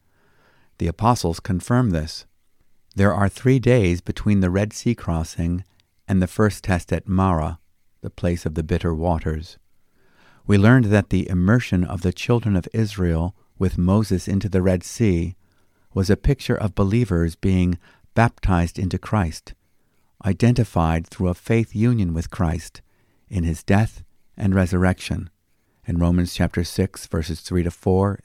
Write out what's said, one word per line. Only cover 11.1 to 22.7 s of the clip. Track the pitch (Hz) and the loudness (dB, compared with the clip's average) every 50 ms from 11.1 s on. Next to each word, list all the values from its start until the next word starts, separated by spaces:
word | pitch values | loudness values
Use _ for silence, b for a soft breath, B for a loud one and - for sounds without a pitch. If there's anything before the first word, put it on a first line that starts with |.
the | - 92 87 - | 0 -2 0 0
immersion | 95 87 90 92 113 123 117 - - 90 90 | -2 0 2 2 2 2 0 0 0 0 0
of | - - 90 85 | -2 -4 -4 -2
the | 92 90 | -4 -4
children | - - - 123 120 110 110 101 | -4 -2 -2 0 0 0 0 0
of | 92 82 - - | 0 -2 -2 -2
Israel | 110 110 104 101 104 92 87 82 80 85 90 - - _ _ _ - | -2 -2 -2 -2 -2 0 0 2 0 0 -2 -4 -8 _ _ _ -2
with | 95 92 78 78 | -2 -2 0 0
Moses | 87 90 98 107 110 - 98 87 - | 2 2 2 2 2 0 -2 -2 -2
into | - 95 98 101 101 | -2 -2 -2 -2 0
the | 87 92 90 | 0 2 2
Red | 95 92 90 - | 2 2 0 -2
Sea | - - - 117 107 90 85 85 87 90 - _ _ _ _ _ _ _ _ _ _ - | -6 -4 0 0 2 2 2 0 -4 -6 -10 _ _ _ _ _ _ _ _ _ _ -4
was | - 95 90 | -2 2 2
a | 101 | 0
picture | - - - 139 - - - 127 | 2 2 0 0 0 0 -4 -2
of | - - 101 - | -2 -2 -4 -2
believers | - 101 95 104 120 123 107 98 85 85 82 82 | 0 0 2 2 0 0 2 0 0 0 0 -2
being | - - 101 95 92 90 90 87 85 b b b b b b _ | -2 -2 0 2 2 2 2 0 -4 b b b b b b _
baptized | - 113 120 - - - 98 92 87 87 85 - - | 2 2 2 0 -2 -2 0 2 2 0 0 -2 -4
into | 92 95 - 90 | -4 -4 -4 -6
Christ, | - - - 107 90 80 78 - - - - - _ _ _ _ _ _ _ _ _ _ _ _ - | -4 -2 -2 -2 -2 -2 -4 -8 -14 -20 -20 -20 _ _ _ _ _ _ _ _ _ _ _ _ -4
identified | 92 95 - - 117 123 127 117 - - 92 82 80 82 82 82 | -4 0 2 2 2 4 2 0 0 0 0 2 2 0 0 -2
through | - - - 92 90 | -6 -6 -4 -2 -2
a | 90 | -2
faith | - - - 113 117 113 - - | -4 -4 -2 0 0 0 -2 -2
union | 104 110 120 123 113 98 85 82 | 0 0 2 2 2 0 -2 -2
with | 80 85 - | -4 -4 -6
Christ | - - 90 80 80 85 - - | -4 -2 -2 -2 -2 -4 -6 -12